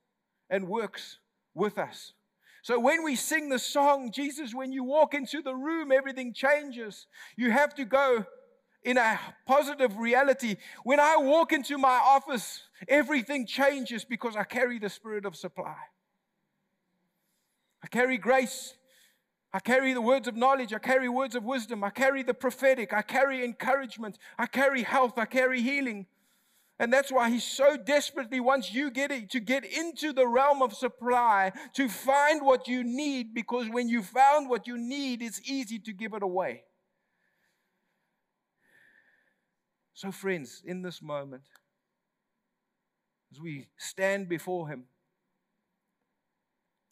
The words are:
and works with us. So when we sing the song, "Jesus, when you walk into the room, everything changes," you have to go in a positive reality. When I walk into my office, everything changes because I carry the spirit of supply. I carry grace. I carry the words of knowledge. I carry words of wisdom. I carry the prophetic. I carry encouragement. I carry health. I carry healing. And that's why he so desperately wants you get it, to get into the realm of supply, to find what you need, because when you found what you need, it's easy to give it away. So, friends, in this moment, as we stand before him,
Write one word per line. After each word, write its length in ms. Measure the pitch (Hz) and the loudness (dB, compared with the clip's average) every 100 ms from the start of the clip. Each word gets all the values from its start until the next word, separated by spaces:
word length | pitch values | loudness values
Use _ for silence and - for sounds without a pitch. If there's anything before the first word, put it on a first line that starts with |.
| _ _ _ _ - | _ _ _ _ -6
and 200 | 196 180 | -4 -2
works 500 | 226 202 - - - _ _ _ | -6 -6 -10 -18 -20 _ _ _
with 240 | 151 208 196 | -4 -4 -4
us. 340 | 143 - - _ _ _ _ _ | -8 -10 -20 _ _ _ _ _
So 180 | - 240 | -4 0
when 240 | 247 330 | 2 2
we 100 | 320 | 0
sing 340 | 240 - 311 294 | -4 -2 -2 -2
the 100 | 262 | -4
song, 520 | - 285 285 277 247 | -2 2 4 2 -2
"Jesus, 420 | 254 285 285 262 | -6 -8 -8 -10
when 180 | 247 262 | -8 -8
you 100 | 269 | -6
walk 320 | 254 302 294 | 0 4 4
into 260 | 285 262 294 | 2 -4 -6
the 140 | 269 | -6
room, 380 | 262 285 330 285 | -6 -4 -4 2
everything 400 | 262 269 262 247 | 2 2 -8 -10
changes," 760 | - 277 294 285 240 214 - - - - - | -2 2 2 0 -12 -12 -14 -20 -20 -16 -2
you 140 | 240 | 2
have 220 | 240 294 294 | 4 2 0
to 80 | |
go 420 | 220 269 269 233 196 - _ _ _ _ | 0 2 4 2 -2 -14 _ _ _ _
in 160 | 240 247 | 0 2
a 220 | 226 202 - - - | 4 0 -6 -12 2
positive 500 | 277 285 285 254 202 | 2 2 0 -2 0
reality. 580 | 233 247 277 262 233 196 - - | 2 4 4 2 0 -6 -10 -10
When 180 | 226 294 | 2 4
I 160 | 294 320 | 6 6
walk 360 | 269 320 320 | 6 4 4
into 260 | 311 254 285 | 2 -2 2
my 200 | 269 247 | 4 4
office, 640 | 233 269 294 247 - - - - - | 6 4 4 -6 -6 -14 -20 -12 2
everything 580 | 285 254 294 220 285 226 | 2 4 -2 -2 -6 -4
changes 580 | - 277 277 240 226 | 2 2 2 -6 -8
because 320 | - 233 233 214 | -8 -8 -6 -6
I 80 | |
carry 340 | 196 247 247 240 | -4 -2 -2 -2
the 100 | 202 | -8
spirit 360 | - 220 208 | -8 -10 -8
of 120 | 196 160 | -8 -10
supply. 400 | 180 - 175 151 - _ _ _ _ _ _ _ _ _ _ _ _ _ _ _ _ _ _ _ | -14 -10 -12 -12 -18 _ _ _ _ _ _ _ _ _ _ _ _ _ _ _ _ _ _ _
I 40 | - | -6
carry 300 | 226 254 247 | 0 0 0
grace. 580 | 190 262 247 - - - _ _ _ _ _ _ _ | 2 2 2 -8 -14 -20 _ _ _ _ _ _ _
I 80 | 190 | -6
carry 320 | - 262 262 | 2 2 2
the 100 | 254 | 0
words 260 | 226 269 233 | 2 2 0
of 60 | 226 | 0
knowledge. 360 | 262 269 233 | 2 2 -2
I 60 | 214 | -6
carry 300 | 247 262 247 | 0 2 2
words 260 | 247 269 | -2 -2
of 100 | 247 | -4
wisdom. 380 | 214 269 214 214 | -4 -6 -6 -6
I 60 | 202 | -6
carry 320 | 240 269 277 | 0 0 0
the 120 | 254 | -2
prophetic. 580 | - 254 - 269 262 208 | -2 -4 2 2 2 0
I 100 | 214 | -2
carry 420 | - 262 277 262 | 0 2 2 0
encouragement. 720 | 247 - 226 277 262 - 214 - - - | -6 -4 0 0 -2 -10 -12 -14 -16 -6
I 80 | 226 | -4
carry 360 | 247 277 262 | 2 2 2
health. 360 | 202 269 254 247 | 0 2 2 0
I 60 | |
carry 380 | 220 254 254 254 | -2 0 0 0
healing. 440 | 240 285 262 202 185 _ _ _ _ _ _ - | 0 -2 -4 -8 -14 _ _ _ _ _ _ -4
And 140 | 233 | 2
that's 180 | 262 277 | 2 4
why 200 | 254 233 | 2 2
he 100 | 240 | 0
so 360 | - - 285 294 | -4 4 4 4
desperately 600 | 208 294 - - 226 262 | 0 0 0 -8 -6 -2
wants 340 | 240 269 185 | 2 0 0
you 180 | 233 294 | -6 -4
get 200 | 247 285 | -4 -4
it, 200 | 269 196 | -4 -6
to 100 | 254 | -6
get 240 | 196 269 | -2 -2
into 480 | 233 294 330 294 302 | -2 -6 -6 -6 -4
the 140 | 262 247 | 2 4
realm 340 | 240 285 277 | 4 4 4
of 140 | 254 | 2
supply, 800 | - 254 - 240 247 240 196 190 190 - | 0 -6 -4 0 2 4 4 2 -2 -12
to 160 | - 262 | -2 -2
find 560 | 180 262 285 294 311 | -2 2 4 4 4
what 240 | 269 254 254 | 4 4 2
you 160 | 254 | -4
need, 480 | 240 254 294 262 226 | -2 -2 -2 -4 -6
because 360 | 233 - 240 220 | -8 -4 -4 -4
when 180 | 240 240 | -4 0
you 140 | 233 | -2
found 480 | 180 247 269 302 269 | -2 4 6 6 2
what 160 | 233 233 | -4 -4
you 100 | 240 | -10
need, 460 | 233 285 277 233 | -8 -6 -6 -6
it's 180 | 233 - 254 | -8 -10 -6
easy 300 | 269 208 226 | -6 -6 -10
to 140 | 220 | -12
give 200 | 190 220 | -10 -8
it 100 | 214 | -4
away. 420 | 196 185 156 120 _ _ _ _ _ _ _ _ _ _ _ _ _ _ _ _ _ _ _ _ _ _ _ _ _ _ _ _ _ _ _ _ _ | -4 -2 -4 -6 _ _ _ _ _ _ _ _ _ _ _ _ _ _ _ _ _ _ _ _ _ _ _ _ _ _ _ _ _ _ _ _ _
So, 180 | - 196 | -14 -12
friends, 500 | - 196 175 127 - - | -6 -4 -4 -8 -16 -12
in 160 | 185 | -10
this 180 | 180 - | -10 -12
moment, 440 | 151 147 139 127 _ _ _ _ _ _ _ _ _ _ _ _ _ _ _ _ _ _ _ | -10 -10 -10 -16 _ _ _ _ _ _ _ _ _ _ _ _ _ _ _ _ _ _ _
as 80 | 139 | -18
we 280 | 165 139 120 - | -14 -14 -16 -16
stand 500 | - - 190 202 185 | -12 -2 0 0 -4
before 400 | 160 185 180 151 | -8 -6 -8 -8
him, 160 | 127 127 _ _ _ _ _ _ _ _ _ _ _ _ _ _ _ _ _ _ _ _ | -12 -16 _ _ _ _ _ _ _ _ _ _ _ _ _ _ _ _ _ _ _ _